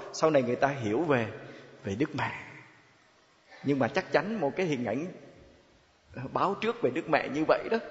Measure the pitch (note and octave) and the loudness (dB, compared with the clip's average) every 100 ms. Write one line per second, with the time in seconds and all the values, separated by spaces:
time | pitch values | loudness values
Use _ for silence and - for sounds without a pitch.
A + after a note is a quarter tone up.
0 | - - D#3+ D3 A#2+ B2 C#3 C#3 A2 A2+ | -12 0 4 4 2 0 0 0 -2 0
1 | E3 C3 A2 - - - - - G#2 G2+ | 2 0 0 -8 -16 -18 -20 -14 -8 -4
2 | D3+ - - - - - - - _ _ | -2 -2 -6 -6 -14 -20 -20 -20 _ _
3 | _ _ _ _ _ - C3 C#3+ A#2 F#3 | _ _ _ _ _ -8 -2 2 2 0
4 | F3+ D3+ F3 A3+ C#3+ C3+ F#3 C3+ A#2+ A#2 | 0 0 0 -2 -2 -2 -2 -2 -2 -4
5 | F3 - - - - - _ _ _ _ | -6 -12 -20 -20 -20 -20 _ _ _ _
6 | _ - B2+ B2+ D#3+ G3 A3 A#3 C3+ B2+ | _ -14 -6 -2 0 4 4 6 2 2
7 | E3 C#3+ A2 C3+ D3+ - - A3+ - | 2 2 2 -2 4 4 4 -2 -2